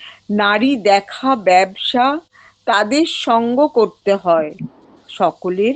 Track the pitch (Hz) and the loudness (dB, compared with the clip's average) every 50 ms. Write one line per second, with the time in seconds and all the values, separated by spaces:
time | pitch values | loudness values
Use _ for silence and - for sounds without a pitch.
0 | - - - - _ - 208 208 208 202 208 214 226 269 285 233 180 208 196 202 | -20 -20 -20 -16 _ -4 -2 0 0 0 0 2 2 0 0 0 0 2 2 0
1 | 196 - - - 254 269 269 226 185 190 180 185 190 185 196 - - - - 247 | 0 -4 -10 -6 -2 -2 -2 0 2 2 4 4 4 2 -2 -6 -8 -4 -2 0
2 | 247 269 294 330 - _ _ - - - _ _ _ - 226 202 320 208 262 294 | 0 0 0 -4 -8 _ _ -20 -20 -20 _ _ _ -2 0 0 0 0 0 0
3 | 330 330 - - - 254 233 226 233 233 247 254 294 294 - 240 214 190 - _ | 0 0 -2 -4 -2 0 0 2 2 0 2 2 0 2 2 2 0 0 -2 _
4 | - 202 196 196 180 180 170 160 156 151 - - 156 - - _ - - - _ | -2 -2 -2 0 0 0 0 0 0 -2 -6 -12 -14 -14 -14 _ -20 -20 -20 _
5 | _ - - - 196 165 - _ - 185 180 185 202 233 277 | _ -16 -6 -2 -2 -2 -2 _ -6 -6 -2 0 0 0 -2